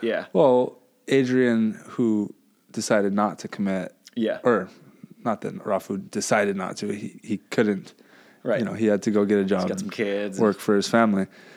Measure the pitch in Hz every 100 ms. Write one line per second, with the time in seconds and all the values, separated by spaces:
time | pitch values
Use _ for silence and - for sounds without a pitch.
0 | 117 85 - 185 143 123 - - _ _
1 | - 135 127 127 123 113 110 101 - -
2 | 117 107 101 - _ _ _ 117 - 107
3 | 101 101 104 - - - 98 95 - _
4 | - 120 107 - 123 107 92 - - _
5 | - - 120 104 104 95 - 95 - 98
6 | 98 107 - 110 101 95 92 - 104 104
7 | - - - 101 - - 107 98 - -
8 | _ - - _ 123 104 101 98 110 101
9 | 117 104 101 101 95 95 92 95 101 -
10 | 101 101 104 95 110 95 - 101 - 117
11 | 113 98 92 - -